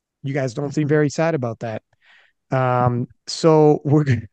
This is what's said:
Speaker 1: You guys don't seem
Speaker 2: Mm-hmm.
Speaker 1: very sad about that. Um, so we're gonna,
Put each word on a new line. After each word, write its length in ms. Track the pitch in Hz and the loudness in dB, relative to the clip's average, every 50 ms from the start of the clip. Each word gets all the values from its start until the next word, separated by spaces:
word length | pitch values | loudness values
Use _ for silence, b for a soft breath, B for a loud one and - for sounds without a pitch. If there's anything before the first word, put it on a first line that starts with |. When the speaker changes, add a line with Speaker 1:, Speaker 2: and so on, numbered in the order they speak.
| _ _ _ _ - | _ _ _ _ -10
Speaker 1:
You 120 | 135 139 | -6 -4
guys 180 | 147 131 131 110 | -4 -4 -4 -6
don't 200 | 147 147 139 135 | -8 -8 -6 -4
seem 100 | 156 151 | -4 -2
Speaker 2:
Mm-hmm. 60 | 139 | 0
Speaker 1:
very 200 | 156 151 151 143 | 0 0 0 0
sad 260 | - - 160 165 165 | -2 -2 -2 -2 -2
about 260 | 147 123 117 113 - | -4 -4 -6 -8 -8
that. 220 | - 113 110 110 - _ b b b b b b b b b b _ _ | -8 -8 -10 -10 -12 _ b b b b b b b b b b _ _
Um, 560 | 139 131 127 127 123 123 123 123 123 120 127 - _ _ _ | -2 0 0 0 0 2 0 0 0 -2 -6 -8 _ _ _
so 540 | - - - - 165 156 156 151 151 147 - - | -14 -8 0 2 4 6 6 6 6 4 2 0
we're 220 | 143 139 156 151 | 0 2 2 2
gonna, 240 | 139 123 104 - - | 2 0 -2 -2 -8